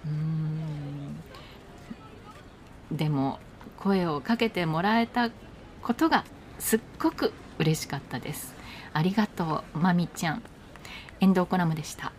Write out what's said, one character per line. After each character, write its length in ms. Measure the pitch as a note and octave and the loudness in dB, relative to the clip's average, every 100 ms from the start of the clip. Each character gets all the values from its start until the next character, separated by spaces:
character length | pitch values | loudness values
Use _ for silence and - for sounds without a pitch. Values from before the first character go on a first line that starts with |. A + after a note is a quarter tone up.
| D3+ | -2
う 20 | |
ー 20 | D3+ D#3 D#3+ D#3 D#3 D#3 D3 C#3+ C#3+ C#3+ D3+ - - - - - - - - - - - - - - - - - D#3 | -2 0 0 -2 -2 -4 -6 -8 -8 -10 -12 -12 -16 -16 -18 -18 -18 -16 -16 -16 -18 -18 -18 -20 -20 -20 -20 -8 -2
ん。 20 | |
で 100 | D#3 | 2
も、 320 | C#3+ C3+ - - - - - | 2 2 -2 -12 -18 -18 -2
声 300 | G3 F#3+ F3 | 2 4 4
を 120 | D3 | 0
か 160 | - A#3 | 0 2
け 140 | A3+ | 2
て 160 | F#3 E3 | 2 0
も 160 | D#3 | 2
ら 180 | G3 A3+ | 4 4
え 80 | A#3 | 4
た 220 | B3 A#3 - - - - - | 0 0 -4 -18 -18 -18 -10
こ 100 | - | -4
と 160 | A#3 D#4+ | 2 4
が 160 | B3 - - - - | 4 0 -16 -18 -6
す 200 | - A3 | 2 2
っ 20 | - - | 0 0
ご 120 | D#4+ | 0
く 200 | - - - - - | 2 -2 -2 -16 0
嬉 200 | D#3 D#3 | 2 2
し 20 | - | -2
か 120 | C#3 | -6
っ 40 | |
た 180 | - C3 | -6 -8
で 140 | - | -6
す。 220 | D#3 - - - - - | -8 -10 -14 -14 -14 -4
あ 100 | D3+ | 2
り 120 | F3 | 4
が 140 | G3 G#3 | 4 2
と 360 | - E3 D3+ - | 0 0 0 -2
う、 40 | D#3 | 2
ま 160 | F#3 | 4
み 140 | F3 E3 | 4 2
ち 200 | - E3+ | 0 -2
ゃ 60 | |
ん。 80 | - - - - - - - - - | -2 -8 -20 -20 -18 -16 -16 -16 4
遠 120 | F#3+ | 6
藤 120 | F#3+ F3 | 6 4
コ 100 | F#3 | 4
ラ 100 | E3+ | 2
ム 100 | D#3 | 0
で 80 | |
し 100 | D3 | -4
た。 180 | - - | -8 -10